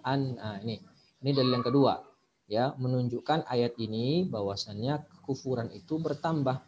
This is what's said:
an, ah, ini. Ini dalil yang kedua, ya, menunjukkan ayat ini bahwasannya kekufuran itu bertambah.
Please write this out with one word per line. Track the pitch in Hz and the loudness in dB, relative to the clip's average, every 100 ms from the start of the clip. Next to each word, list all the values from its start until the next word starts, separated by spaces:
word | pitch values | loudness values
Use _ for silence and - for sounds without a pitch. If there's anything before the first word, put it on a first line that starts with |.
an, | 127 139 135 117 | -2 0 -2 -4
ah, | 107 101 | -8 -8
ini. | 110 104 - - _ _ | -6 -8 -10 -20 _ _
Ini | 131 | 0
dalil | 139 131 123 | 2 4 2
yang | |
kedua, | 120 139 127 85 - _ _ _ | 4 6 6 4 -4 _ _ _
ya, | - 107 127 139 | -2 2 2 0
menunjukkan | 127 127 123 117 - 160 - | -2 0 0 -2 0 0 0
ayat | 127 120 - | 2 2 0
ini | 110 110 123 165 185 | -4 -2 0 2 0
bahwasannya | 113 98 101 - 104 123 147 - - | -2 -2 -4 -6 -6 -2 -4 -6 -12
kekufuran | - 135 131 123 113 | -8 -6 -4 -4 -4
itu | 101 - 160 | -8 -6 -4
bertambah. | 156 147 170 160 131 131 | -2 -2 -2 0 0 -2